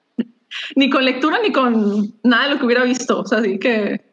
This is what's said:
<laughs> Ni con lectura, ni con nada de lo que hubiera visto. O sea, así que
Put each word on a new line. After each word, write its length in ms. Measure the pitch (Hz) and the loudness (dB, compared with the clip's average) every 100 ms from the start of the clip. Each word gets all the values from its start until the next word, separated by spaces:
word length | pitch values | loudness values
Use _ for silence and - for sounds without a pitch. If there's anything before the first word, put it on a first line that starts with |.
| _ - | _ -8
<laughs> 580 | - _ _ - - 269 | -8 _ _ -14 -6 -2
Ni 140 | 277 | 0
con 160 | 285 262 | 2 0
lectura, 320 | 254 311 415 | 0 0 0
ni 80 | 427 | 0
con 600 | 254 247 226 202 208 202 - | 2 2 2 0 0 -2 0
nada 240 | 240 240 285 | 2 4 2
de 60 | |
lo 60 | 277 | 0
que 60 | 240 | 2
hubiera 180 | 247 | 2
visto. 360 | 247 247 - 214 | 2 0 -2 -4
O 60 | 202 | -2
sea, 120 | 220 | -2
así 220 | 214 190 | -2 -2
que 420 | 262 220 202 214 - | -2 0 -2 -6 -10